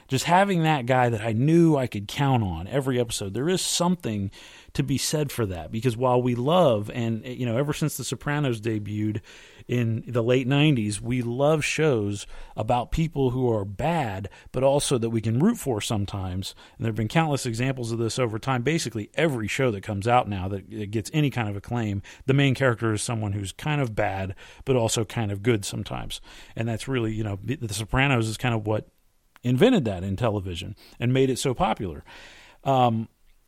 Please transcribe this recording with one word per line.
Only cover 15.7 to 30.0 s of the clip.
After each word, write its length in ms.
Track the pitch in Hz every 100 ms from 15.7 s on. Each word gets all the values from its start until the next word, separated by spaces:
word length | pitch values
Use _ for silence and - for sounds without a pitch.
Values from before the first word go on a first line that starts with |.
| 107
sometimes. 760 | - 107 101 101 95 92 95 - - -
And 80 |
there 60 | 113
have 60 | 110
been 100 | 107
countless 400 | 165 160 135 127
examples 460 | 113 131 131 117
of 80 | 113
this 180 | 113 -
over 220 | 120 107
time. 220 | 135 127
Basically, 480 | 123 165 - 110 104
every 320 | - 160 127 104
show 240 | - 131
that 140 | 101
comes 240 | - 98 110
out 200 | 123 -
now 200 | 101 92
that, 200 | 98 -
that 200 | 107 101
gets 200 | 107 98
any 160 | 156 147
kind 180 | 120 104
of 60 |
acclaim, 480 | 101 - 120 107 101 - - -
the 80 |
main 220 | 135 139 120
character 360 | 135 113 113
is 80 | 104
someone 300 | - 113 107
who's 220 | 101 95
kind 280 | - 156 147
of 140 | 123
bad, 400 | 104 101 95 95 95 - -
but 100 | -
also 300 | 127 113 -
kind 260 | 107 - 104
of 140 | 101
good 200 | 110 110
sometimes. 560 | 98 120 - - - - - - - -
And 120 | 117
that's 200 | 110 -
really, 240 | 131 110
you 100 | 107
know, 160 | 110 98
The 280 | 110 131 113
Sopranos 540 | 101 110 127 139 123 110
is 80 | 107
kind 200 | 127 113
of 100 | 107
what 220 | 107 - _ _ _ _ _
invented 420 | 123 127 220 240
that 200 | 113 92